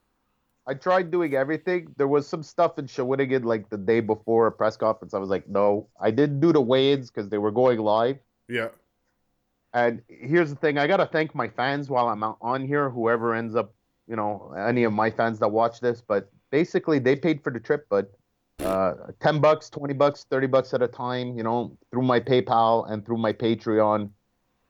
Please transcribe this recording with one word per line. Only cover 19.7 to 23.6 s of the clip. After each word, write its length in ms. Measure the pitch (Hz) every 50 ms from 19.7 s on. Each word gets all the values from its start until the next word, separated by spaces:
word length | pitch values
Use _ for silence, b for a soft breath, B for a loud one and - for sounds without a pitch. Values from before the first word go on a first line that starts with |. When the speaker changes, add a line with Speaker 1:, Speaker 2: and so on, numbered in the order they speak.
| - 151 143 139 139
Speaker 1:
bucks, 320 | 131 143 143 143 - -
thirty 220 | - 139 131 135 131
bucks 260 | 127 131 127 131 -
at 80 | 123
a 60 | 123 117
time, 500 | 120 - 123 123 127 127 123 123 123 117
you 60 | 113
know, 340 | 113 117 120 113 104 - - _ _
through 140 | - 123 131
my 160 | 127 123 120
PayPal 720 | 117 - 131 127 127 127 120 117 113 113 117 113 - -
and 140 | 107 107 101
through 120 | - 117 113
my 140 | 113 110
Patreon. 800 | 107 - 123 113 117 113